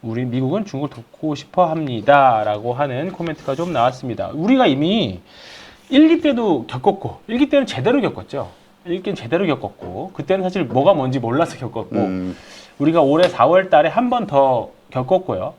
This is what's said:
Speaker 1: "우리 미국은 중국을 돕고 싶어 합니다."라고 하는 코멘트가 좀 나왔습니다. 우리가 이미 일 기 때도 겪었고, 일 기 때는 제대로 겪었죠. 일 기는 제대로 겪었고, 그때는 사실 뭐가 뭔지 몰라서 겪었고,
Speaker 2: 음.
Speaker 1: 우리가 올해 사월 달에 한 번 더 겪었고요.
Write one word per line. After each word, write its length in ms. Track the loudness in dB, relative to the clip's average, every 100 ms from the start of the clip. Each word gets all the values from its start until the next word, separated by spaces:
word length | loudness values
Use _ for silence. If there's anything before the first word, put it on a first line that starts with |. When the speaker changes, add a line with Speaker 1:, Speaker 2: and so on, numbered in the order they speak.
Speaker 1:
"우리 240 | -6 -6 -4
미국은 400 | -2 -2 -2 -4
중국을 240 | -8 -8 -10
돕고 400 | -20 _ -6 -6
싶어 300 | -6 0 0
합니다."라고 1080 | 0 -4 -4 4 6 6 4 0 -2 -4
하는 380 | -4 -4 -4 -8
코멘트가 420 | -6 -8 -6 -6 -4
좀 160 | -4
나왔습니다. 600 | 0 0 0 -8 -6 -6
우리가 320 | -4 2 4 4
이미 540 | 2 0 0 -2 -6 _ -20 -20 -20 -20 -20 _
일 160 | 4 6
기 140 | 6
때도 440 | 2 0 0 0 -2
겪었고, 540 | 0 0 0 -6 -12 -8
일 100 | -2
기 120 | 2
때는 180 | 2 0
제대로 340 | -2 0 0
겪었죠. 480 | -2 -6 -10 -10 -10 -14 _ _ -8
일 180 | -6
기는 120 | -6 -8
제대로 300 | -4 -2 0
겪었고, 680 | -2 -6 -12 -14 -12 -12
그때는 300 | -12 -4 -2
사실 200 | -2 -4
뭐가 300 | -2 2 4
뭔지 260 | 2 0 -2
몰라서 380 | -2 -2 -2 -4
겪었고, 380 | -10 -8 -6 -2
Speaker 2:
음. 400 | -2 -2 -6 -10 -16 -20 -20 _
Speaker 1:
우리가 220 | 0 4
올해 260 | 4 4 2
사월 420 | 4 4 4 4
달에 200 | 4 4
한 200 | 0 0
번 160 | -2 0
더 440 | 2 2 2 -4 _ _
겪었고요. 640 | -8 0 0 0 -6 -6